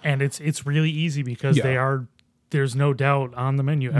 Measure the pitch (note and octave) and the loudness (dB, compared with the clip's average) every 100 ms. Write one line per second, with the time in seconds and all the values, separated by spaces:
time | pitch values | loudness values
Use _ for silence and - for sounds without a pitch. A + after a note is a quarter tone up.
0 | D3+ C3+ C#3 - D3 - C#3+ D3 D#3 D3+ | -2 0 -2 -4 -6 -4 -2 0 0 0
1 | E3 C#3+ B2+ A#2 C#3 C3+ C3 C3 C3 C3+ | -2 -2 -6 -2 2 4 4 2 0 0
2 | B2 _ _ _ _ D3 C3+ B2+ C#3+ C3 | -4 _ _ _ _ -2 0 2 2 2
3 | C#3 C#3 B2+ B2 C3 C#3 C3+ D3+ B2+ C#3+ | 2 2 -2 -4 -2 0 0 0 2 6